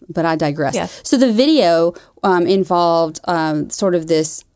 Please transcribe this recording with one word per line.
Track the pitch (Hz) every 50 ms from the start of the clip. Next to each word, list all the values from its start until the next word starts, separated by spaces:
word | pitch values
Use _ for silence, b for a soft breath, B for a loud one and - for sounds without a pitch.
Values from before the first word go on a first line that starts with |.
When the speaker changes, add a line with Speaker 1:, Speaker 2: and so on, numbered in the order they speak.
| - -
Speaker 1:
but | 160 175 160
I | 165 160
digress. | 156 165 147 143 160 135 135 135
Speaker 2:
Yes. | 180 170 - - - -
Speaker 1:
So | - 294
the | 240 269 240
video, | 208 226 269 311 320 269 190 170 170 165 165 175 170 B B B B B -
um, | 196 180 175 170
involved, | - 196 196 180 180 180 175 175 170 165 165 165 156 156 - -
um, | 185 175 165 160 156 151 151 - -
sort | - - 202 185 175
of | 170 160 165
this | 160 156 160 156 - - - _ _